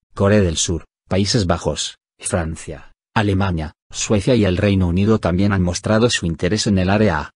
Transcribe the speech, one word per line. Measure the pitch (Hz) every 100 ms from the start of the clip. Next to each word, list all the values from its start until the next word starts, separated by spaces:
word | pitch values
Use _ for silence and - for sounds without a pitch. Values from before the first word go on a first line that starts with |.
| _
Corea | - 98 104
del | 92 82
Sur, | - 82 - _ -
Países | 92 101 127 90
Bajos, | 85 82 73 - - _ _
Francia, | - 92 80 80 - 73 - _ _
Alemania, | 117 104 95 98 80 76 - _
Suecia | - - 110 135
y | 123
el | 98 90
Reino | 101 98 90
Unido | 87 101 110
también | 90 90 101
han | 98
mostrado | 87 87 - 110 117
su | - 85
interés | 80 87 104 -
en | 95
el | 92
área. | 104 107 78 -